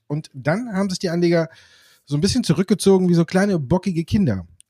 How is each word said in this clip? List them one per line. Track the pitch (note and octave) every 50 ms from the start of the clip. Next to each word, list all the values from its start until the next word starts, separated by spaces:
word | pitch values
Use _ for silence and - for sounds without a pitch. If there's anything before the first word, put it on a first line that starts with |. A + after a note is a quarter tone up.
| _
Und | - D3 D3+ D3 - -
dann | C#3 A#2+ D3 D#3+ G#3+ B3+ A#3+ G3+
haben | F#3+ G3+ G3+
sich | F#3 -
die | - F3+
Anleger | E3 F3 F3 E3+ E3+ E3 D#3+ D#3 - - - _ _ _ _ _ _ _ _
so | - C#3+
ein | D3
bisschen | D3+ G3+ - B3+ A3+
zurückgezogen | - D#3+ D3 G3 - A3 E3 - G3 G3 F#3 F#3 F3+
wie | F3
so | E3 E3+
kleine | - - F#3 G3 G#3 G3 E3+
bockige | C#3+ A#2+ D3+ F#3 - G3+ F3 D#3+ E3
Kinder. | - - A3 G3+ C#3 G2+ F#2+ E2+ - - _ _ _